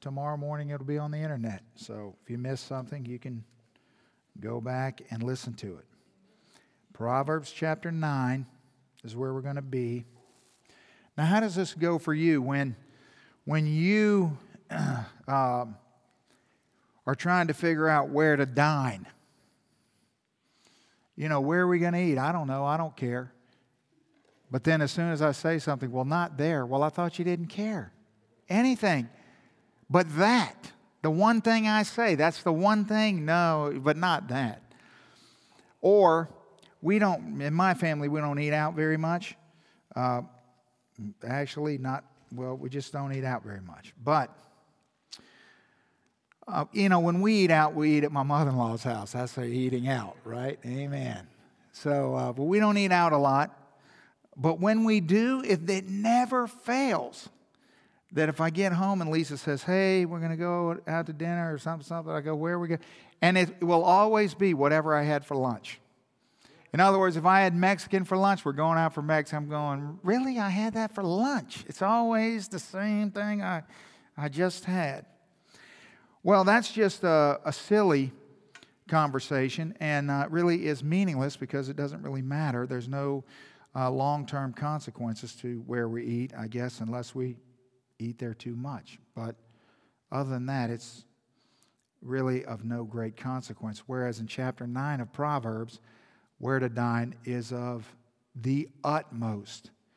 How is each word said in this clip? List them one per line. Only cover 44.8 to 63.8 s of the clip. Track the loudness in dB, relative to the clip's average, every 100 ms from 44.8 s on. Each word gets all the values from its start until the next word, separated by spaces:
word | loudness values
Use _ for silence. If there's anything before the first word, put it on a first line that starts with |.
| _ _ _ -20 _ _ -20 _ _ _ _ _ _ _ _ _ -8
uh, | -6 -4
you | 0 4
know, | 4
when | 2 2
we | 4 4
eat | 6
out, | 6 4 2
we | 2 4
eat |
at | 2
my | 0
mother-in-law's | 0 2 2 2 0 -2
house. | -4 -6 -6
That's | -8 -6
the | -6
eating | -4 -2 -2 -2 -2
out, | -4 -6 -12 -12
right? | -8 -8 -8 -8
Amen. | -8 -6 -6 -8 -10 -14 _ _ _ _
So, | -8 -2 0 0 -2
uh, | -4
but | -2
we | 0 4
don't | 4 4
eat | 4
out | 4 4
a | 4
lot. | 4 4 2 -4 -20 _ _ -20 _ _ _ -2
But | 0 2
when | 4 4
we | 4 4
do, | 4 4 4 2 2
if | 0 0
it | -4 -4
never | -2 2 2 2 0 -2
fails | -6 -4 0 2 0 -4 -12 -20 -20 _ _ _ _ _ _ _
that | 0 0
if | 2
I | 0
get | 0 0
home | 2 0 0
and | 0
Lisa | 0 -2 -4
says, | -4 -4
"Hey, | 0 2 4 2 0
we're | -2
gonna | -4 -2
go | -2 -2 -2 -4 -4
out | -4 -4
to |
dinner | -6 -4 -4 -4
or | -6
something, | -6 -8 -8
something," | -10 -6
I | -6
go, | -4 -2
"Where | -2 -2
are |
we | -2
go?" | -4 -6 -20 -20 _
And | 4 4
it | 2 0
will | 4 6